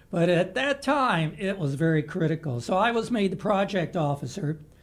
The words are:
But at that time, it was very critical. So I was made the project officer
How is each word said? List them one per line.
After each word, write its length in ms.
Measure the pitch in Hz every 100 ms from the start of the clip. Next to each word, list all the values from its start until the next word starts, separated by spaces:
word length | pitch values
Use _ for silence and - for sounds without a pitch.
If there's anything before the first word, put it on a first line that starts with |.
| -
But 200 | 170 170
at 240 | 170 185 247
that 260 | 277 277
time, 540 | - 294 254 175 156 -
it 200 | 190 196
was 180 | 147 139
very 260 | 165 156
critical. 600 | 151 185 160 156 156 120
So 160 | - 185
I 140 | 226
was 200 | 233 226
made 200 | 233 196
the 40 | 190
project 600 | - 196 196 190 160 180
officer 600 | 147 143 123 196 147 160 - -